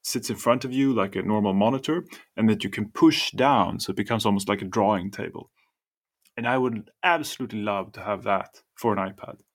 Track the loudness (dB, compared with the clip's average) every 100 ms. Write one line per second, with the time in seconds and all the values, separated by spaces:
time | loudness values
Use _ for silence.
0 | -4 -6 -4 -2 2 2 0 0 2 2
1 | 0 -2 0 2 2 2 2 0 -2 -4
2 | -4 -20 -14 0 2 2 -2 -6 -6 4
3 | 6 6 -2 0 2 4 2 -2 -6 -6
4 | -2 0 2 0 0 -4 -2 0 2 0
5 | -4 -8 -10 -12 -20 _ _ _ _ _
6 | _ _ _ -6 0 2 0 -2 -10 _
7 | 0 2 -2 -8 -6 -4 -2 -2 -6 -10
8 | -6 -4 0 0 -2 -14 _ -4 -2 0
9 | -4 -8 -16 -18 _